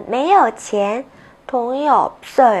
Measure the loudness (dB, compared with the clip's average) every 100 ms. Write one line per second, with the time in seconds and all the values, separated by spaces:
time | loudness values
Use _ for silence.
0 | -6 -4 2 2 2 -2 -6 -4 -2 -4
1 | -10 -18 -20 _ -8 -6 -4 -4 0 2
2 | 0 -6 -6 2 2 2